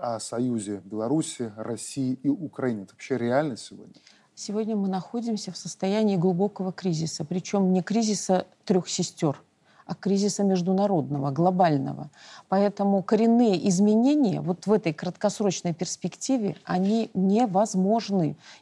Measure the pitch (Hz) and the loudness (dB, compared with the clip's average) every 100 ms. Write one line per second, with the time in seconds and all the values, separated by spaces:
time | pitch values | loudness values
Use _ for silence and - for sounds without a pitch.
0 | 120 110 - 117 127 113 101 98 95 107 | -6 -6 -6 -4 -2 -2 -4 -8 -8 -6
1 | 113 160 156 - 113 107 110 110 - 139 | -2 -2 -2 -6 -10 -8 -8 -8 -8 -4
2 | 131 127 143 143 143 - 127 107 95 - | -4 -2 -2 -2 -6 -4 -4 -4 -8 -14
3 | - 123 120 135 156 107 - 95 - - | -6 -2 0 0 0 -6 -14 -20 -20 -20
4 | _ _ _ - - 208 220 208 196 185 | _ _ _ -14 -6 -4 -2 -2 -2 -4
5 | - 240 233 208 185 - 165 - 190 214 | -6 -6 -4 -6 -6 -12 -12 -4 -2 2
6 | 214 190 185 175 202 - 185 - 185 156 | 2 4 2 2 0 -2 -6 -4 -2 -2
7 | 160 - 147 180 - 202 185 185 - 220 | -4 -6 -6 -6 -2 2 4 2 2 0
8 | 214 190 - 185 - _ - 180 - - | 0 0 2 0 0 _ 0 0 0 -4
9 | 175 - 156 - _ _ _ _ - 180 | -6 -2 -2 -2 _ _ _ _ -14 -6
10 | 185 196 202 - 202 185 175 190 202 175 | 0 2 0 2 2 2 2 2 2 2
11 | 131 143 139 135 180 185 175 143 135 - | 0 -2 -2 2 2 4 4 2 -2 -8
12 | - - - - - 190 202 202 202 196 | -12 -18 -20 -20 -2 2 2 0 0 0
13 | - 214 226 233 233 180 196 180 208 220 | 2 4 6 6 4 2 2 4 4 4
14 | 262 302 220 147 156 180 190 214 170 147 | 4 4 2 0 -4 -4 0 0 0 -4
15 | 175 - 202 - 202 - 175 156 180 - | -6 -2 -2 0 -2 -2 -4 -4 -6 -6
16 | 180 - - 262 202 - - 180 196 226 | -8 -6 -2 -2 -2 -6 -4 0 0 0
17 | 220 185 190 214 240 185 220 185 190 226 | -2 0 2 2 2 2 2 2 2 0
18 | 202 196 151 151 - - | 0 0 0 -4 -14 -2